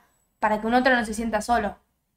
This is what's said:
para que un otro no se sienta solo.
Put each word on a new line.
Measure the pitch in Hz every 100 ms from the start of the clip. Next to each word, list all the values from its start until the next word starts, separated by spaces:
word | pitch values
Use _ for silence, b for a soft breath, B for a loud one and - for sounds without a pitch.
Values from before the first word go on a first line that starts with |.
| _ _ _ _
para | 214 208
que | 220
un | 247
otro | 254 247
no | 220
se |
sienta | 214 226 214
solo. | 214 233 202 - _ _ _